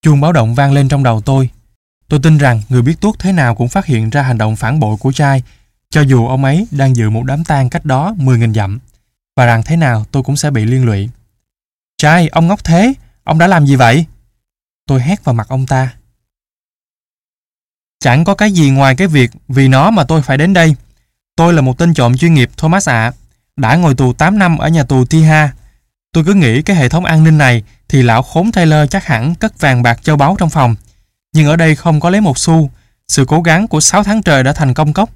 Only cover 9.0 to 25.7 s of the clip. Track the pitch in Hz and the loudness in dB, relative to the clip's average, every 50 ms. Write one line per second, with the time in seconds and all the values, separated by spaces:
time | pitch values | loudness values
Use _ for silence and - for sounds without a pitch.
9 | _ _ _ _ _ _ _ - 127 120 117 113 110 - 156 165 165 135 120 107 | _ _ _ _ _ _ _ 0 0 2 2 0 -2 -2 -2 0 0 0 0 -2
10 | 107 - - 139 127 - 143 147 - 147 139 120 107 110 123 131 127 120 107 98 | -4 -4 -6 -6 -4 -4 -4 -4 -4 -4 -2 -2 -2 -2 0 0 0 0 -2 -2
11 | 98 117 120 _ _ _ _ _ _ _ _ _ _ _ _ _ _ _ _ _ | -6 -8 -12 _ _ _ _ _ _ _ _ _ _ _ _ _ _ _ _ _
12 | - 151 160 175 170 156 - 160 160 170 196 208 - - 165 170 202 247 269 - | 0 2 2 2 2 0 0 -2 0 0 -2 -2 -2 0 0 2 2 0 -2 -4
13 | - _ _ _ _ - - 160 165 185 196 170 147 139 139 131 131 117 117 151 | -10 _ _ _ _ -4 0 0 2 2 2 2 2 2 2 2 4 2 2 2
14 | 170 - - _ _ _ _ _ _ _ _ _ _ _ _ _ _ - 135 135 | 0 -4 -10 _ _ _ _ _ _ _ _ _ _ _ _ _ _ -4 -2 -2
15 | 123 143 196 208 - - 127 117 107 - 135 131 131 127 135 131 131 131 120 - | 0 -2 -4 -4 -2 -4 -4 -4 -4 -6 -6 -6 -4 -2 -2 -2 -2 -4 -6 -12
16 | _ _ _ _ _ _ _ _ _ _ _ _ _ _ _ _ _ _ _ _ | _ _ _ _ _ _ _ _ _ _ _ _ _ _ _ _ _ _ _ _
17 | _ _ _ _ _ _ _ _ _ _ _ _ _ _ _ _ _ _ _ _ | _ _ _ _ _ _ _ _ _ _ _ _ _ _ _ _ _ _ _ _
18 | - 131 120 139 165 185 196 196 208 214 196 175 156 139 135 135 139 135 131 127 | -4 -2 0 0 0 0 0 0 0 -2 0 2 2 2 2 2 2 0 0 0
19 | 190 196 156 147 123 120 - - _ _ 131 131 135 131 131 131 143 196 226 208 | -2 0 2 2 0 0 -2 -12 _ _ 0 2 2 4 4 4 2 2 2 0
20 | - - 160 156 139 - 139 135 151 180 196 180 165 160 151 - _ _ _ _ | 0 0 0 -2 0 -2 -2 -2 0 0 2 2 2 2 2 0 _ _ _ _
21 | _ _ _ _ _ _ _ - 165 170 175 160 135 127 127 - 170 170 165 - | _ _ _ _ _ _ _ 0 2 2 2 2 2 0 -2 0 0 0 2 2
22 | 127 120 123 127 - 170 165 147 123 117 - - - 160 165 196 196 - 127 113 | 2 0 0 2 2 2 2 2 2 0 -2 -4 -2 -2 0 0 -2 -2 -2 -2
23 | 110 117 120 _ _ _ _ _ _ _ _ - 135 110 127 165 175 160 135 123 | -2 -4 -6 _ _ _ _ _ _ _ _ -4 -2 0 0 2 2 0 0 2
24 | 139 127 123 - 156 165 202 214 196 175 165 151 - 151 165 165 139 123 139 131 | 0 -2 0 0 0 0 0 0 0 0 0 -2 -2 0 0 0 0 0 0 0
25 | 127 120 - 160 160 156 156 156 151 143 131 - _ - | 0 2 2 2 4 4 4 4 2 0 -4 -8 _ -20